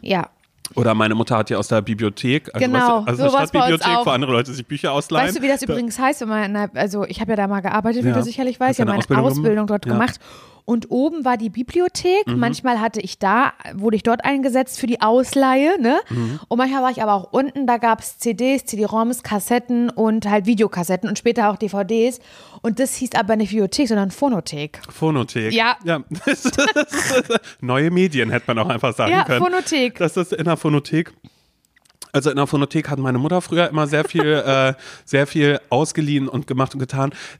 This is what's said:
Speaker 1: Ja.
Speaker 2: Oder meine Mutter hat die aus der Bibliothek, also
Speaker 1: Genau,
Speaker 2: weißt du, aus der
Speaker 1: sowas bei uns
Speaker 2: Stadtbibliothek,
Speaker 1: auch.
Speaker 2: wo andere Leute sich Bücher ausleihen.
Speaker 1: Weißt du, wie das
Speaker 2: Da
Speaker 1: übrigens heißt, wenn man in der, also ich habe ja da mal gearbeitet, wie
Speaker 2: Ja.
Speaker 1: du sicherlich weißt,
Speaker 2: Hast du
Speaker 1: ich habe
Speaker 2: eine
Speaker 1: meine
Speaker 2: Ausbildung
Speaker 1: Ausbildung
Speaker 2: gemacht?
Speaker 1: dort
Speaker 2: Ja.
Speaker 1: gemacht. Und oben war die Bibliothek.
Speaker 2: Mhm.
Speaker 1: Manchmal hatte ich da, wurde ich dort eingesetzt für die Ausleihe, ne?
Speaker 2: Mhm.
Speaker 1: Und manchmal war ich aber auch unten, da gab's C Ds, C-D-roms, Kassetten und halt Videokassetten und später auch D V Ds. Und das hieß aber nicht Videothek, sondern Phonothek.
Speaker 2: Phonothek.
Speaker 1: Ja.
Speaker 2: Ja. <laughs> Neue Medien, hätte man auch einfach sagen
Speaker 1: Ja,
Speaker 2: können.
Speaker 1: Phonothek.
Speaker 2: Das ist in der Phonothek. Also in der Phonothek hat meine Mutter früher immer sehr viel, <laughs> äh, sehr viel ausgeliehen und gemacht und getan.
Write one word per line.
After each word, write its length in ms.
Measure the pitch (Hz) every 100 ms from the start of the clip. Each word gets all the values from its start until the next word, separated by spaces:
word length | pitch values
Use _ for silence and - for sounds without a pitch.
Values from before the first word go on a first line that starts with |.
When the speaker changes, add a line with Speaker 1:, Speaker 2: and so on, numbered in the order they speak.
Speaker 1:
Ja. 280 | - 185 - _ _ _ - -
Speaker 2:
Oder 180 | 117
meine 220 | 110 110 107
Mutter 200 | 117 117
hat 120 | 107
die 60 | 104
aus 120 | 107
der 140 | 113
Bibliothek, 720 | 104 107 110 101 127 139 -
also 100 | - 254
Speaker 1:
Genau, 120 | 254
Speaker 2:
weißt 100 | 247
du, 40 |
aus 120 | 233 214
der 100 | 120
Speaker 1:
sowas 160 | 277
bei 60 | 269 156 285
uns 80 | 247
Speaker 2:
Stadtbibliothek, 300 | 165 - 240
Speaker 1:
auch. 80 | 240
Speaker 2:
wo 40 |
andere 200 | 127 135
Leute 220 | 120 120
sich 120 | 127 120
Bücher 240 | 143 170
ausleihen. 360 | 143 143 156 269
Speaker 1:
Weißt 100 | 233
du, 20 |
wie 60 | 269
das 140 | 277
Speaker 2:
Da 40 | 269
Speaker 1:
übrigens 320 | 160 233 214
heißt, 240 | 262 285
wenn 80 | 226
man 140 | 214
in 100 | 208
der, 160 | 208 208 -
also 300 | 202 202 196
ich 140 | -
habe 100 | 214
ja 40 | 214
da 120 | 196
mal 140 | 202
gearbeitet, 420 | 190 214 220 233
wie 60 | 247
Speaker 2:
Ja. 40 | 240
Speaker 1:
du 60 |
sicherlich 360 | 233 233 254 247
weißt, 200 | 254 262
Speaker 2:
Hast 0 |
du 40 |
Speaker 1:
ich 40 | 220
habe 40 |
Speaker 2:
eine 100 | 202 247
Speaker 1:
meine 180 | - 233
Speaker 2:
Ausbildung 380 | 139 185 214 208
Speaker 1:
Ausbildung 0 |
Speaker 2:
gemacht? 180 | 208 -
Speaker 1:
dort 0 |
Speaker 2:
Ja. 40 |
Speaker 1:
gemacht. 260 | - 175 - - - - - -
Und 260 | 240 233
oben 340 | 240 285 330 254
war 100 | 247
die 120 | 226
Bibliothek. 800 | 185 254 349 349 - 359 370 403
Speaker 2:
Mhm. 100 | 240
Speaker 1:
Manchmal 420 | 240 247 254 240
hatte 220 | 226 220
ich 160 | 185 -
da, 360 | 196 214 269 - -
wurde 220 | - 208 214
ich 80 |
dort 200 | 233 233
eingesetzt 560 | - 277 269 247 262 -
für 60 | 233
die 160 | 233
Ausleihe, 800 | 214 240 254 277 269 262 285 381
ne? 160 | 233 302 -
Speaker 2:
Mhm. 280 | 120 113 143 -
Speaker 1:
Und 100 | 233
manchmal 240 | 262 269
war 80 | 254
ich 100 | 247
aber 120 | 220 202
auch 180 | 180
unten, 320 | - 277 - 262
da 120 | 240
gab's 420 | 233 226 - -
C 160 | 240 196
Ds, 300 | 254 269 -
C-D-roms, 580 | 208 208 220 226 240
Kassetten 680 | - 208 - 240 240 240 240
und 400 | - 220 220 208
halt 160 | 208 196
Videokassetten 640 | 220 208 180 170 180 214
und 80 | 208
später 320 | 240 240 208
auch 60 | 202
D 120 | 208
V 140 | 196
Ds. 360 | 196 226 233 247 - - - -
Und 180 | 233 214
das 140 | 262
hieß 220 | - 254 -
aber 200 | 208 220
nicht 140 | 208
Videothek, 360 | 214 190 - 277
sondern 240 | 214 196
Phonothek. 680 | - 285 220 - 151 151 - -
Speaker 2:
Phonothek. 640 | - 160 151 113 - 110
Speaker 1:
Ja. 220 | 220 226 247
Speaker 2:
Ja. 180 | 170 160 - 165 - 269 254 - 285 294
<laughs> 800 | 285 285 - 262 247 226 - -
Neue 300 | 123 127 160
Medien, 380 | 180 185 143 113
hätte 160 | 123 -
man 60 | 117
auch 100 | 101
einfach 240 | 120 131 107
sagen 160 | 117
Speaker 1:
Ja, 120 | 359
Speaker 2:
können. 200 | - 123
Speaker 1:
Phonothek. 540 | 359 359 - 311 247 240
Speaker 2:
Das 200 | 170 190
ist 160 | 175
in 120 | - 165
der 120 | 160
Phonothek. 540 | 165 147 143 156 170 - - _ _ _ _ _ _ _ -
Also 200 | 139 139
in 60 | 135
der 100 | 143
Phonothek 420 | 151 143 160 147
hat 80 | 139
meine 220 | 135 127
Mutter 200 | 147 180
früher 300 | - 165 175
immer 160 | 156 151
sehr 180 | 147
viel, 220 | 151 170 151
<laughs> 200 | 151 135
äh, 280 | 135 131 131 - - -
sehr 220 | 139 143
viel 320 | 160 143 143 -
ausgeliehen 580 | 123 156 - 151 143 135
und 200 | 123 135
gemacht 260 | 131 131
und 60 | 135
getan. 320 | 127 135 135 - - -